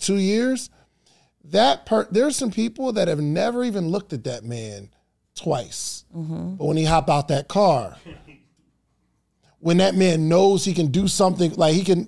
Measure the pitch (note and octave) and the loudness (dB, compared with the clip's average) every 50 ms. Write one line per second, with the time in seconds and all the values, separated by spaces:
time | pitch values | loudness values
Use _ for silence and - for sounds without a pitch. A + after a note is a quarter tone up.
0 | - - G3 G3+ F#3+ F#3+ G#3 A3+ B3 B3+ C4 B3 - - _ _ _ _ _ _ | -4 -2 0 0 0 0 0 0 0 0 -2 -4 -6 -12 _ _ _ _ _ _
1 | _ _ _ _ _ _ _ _ - D3 D#3+ G3 A#3 C4+ - - - - A3 A3 | _ _ _ _ _ _ _ _ -10 -2 0 2 4 2 2 0 -2 -2 -2 -2
2 | - - F3+ G#3+ C4 D4+ C4+ - C#4 A3+ F3+ A3 G#3+ A#3 A3+ - C4 B3+ A3 G#3 | 0 0 0 0 2 0 0 -2 -4 -4 -2 -2 -4 -4 -4 -6 -6 -4 -2 -2
3 | F#3 E3+ D#3+ D3 D3+ D3 D3+ F3 G3+ A#3 A#3+ A#3+ B3 B3 G3+ G3+ F3 D#3+ F3 G3+ | 0 0 0 -2 -2 -2 -2 0 -2 -2 -2 -2 -4 -4 -2 -4 -2 -2 -4 -4
4 | G3+ - D#3 B2+ G#2+ C#3 A#2+ A#2 G#2 A#2 A#2+ A#2 A2+ G#2+ G#2 G2+ G2+ G#2 _ _ | -6 -8 -10 -10 -8 -8 -10 -10 -10 -10 -10 -10 -10 -10 -12 -14 -18 -20 _ _
5 | _ _ _ _ _ _ - - - E3 C#3+ B2+ A#2 - - - - - - - | _ _ _ _ _ _ -16 -10 -6 -4 -4 -4 -6 -8 -10 -12 -10 -10 -12 -14
6 | - _ - E3 D#3+ D#3 D#3+ D#3+ E3+ F3 F#3+ F#3+ D3 D3 D#3 D#3+ D#3+ D#3 E3 D#3+ | -16 _ -12 -12 -10 -8 -8 -8 -8 -10 -8 -6 -4 -2 0 0 2 2 2 2
7 | - E3 D3 D3 C#3+ - D3+ C#3 - - - G3 G#3 F#3 D#3 B2+ G#2+ F2+ - - | 2 2 0 0 0 0 -2 -4 -4 -2 0 2 4 4 2 2 -2 -6 -12 -18
8 | - - - - - - - _ _ _ _ _ _ _ _ _ _ _ _ _ | -20 -20 -20 -20 -20 -20 -20 _ _ _ _ _ _ _ _ _ _ _ _ _
9 | _ _ _ _ _ _ _ _ _ _ _ _ - E3 E3+ F3+ F#3 G3 F#3 F#3+ | _ _ _ _ _ _ _ _ _ _ _ _ 0 2 4 4 4 4 4 4
10 | F#3+ F#3 E3 D#3+ D#3 D#3 E3+ F3+ G3 G3 G3+ F#3 - G3 F3 F3 E3 C#3+ B2+ F3+ | 4 4 4 2 2 4 4 6 6 6 4 2 0 0 0 0 0 0 2 0
11 | G3 F#3 - - G3 F#3 F3+ - F3 D#3+ - - E3 D#3 D#3 F#3 F#3+ F#3 F#3 F3 | 0 0 2 2 2 2 2 2 0 0 2 2 2 2 2 2 2 2 0 0
12 | - | 0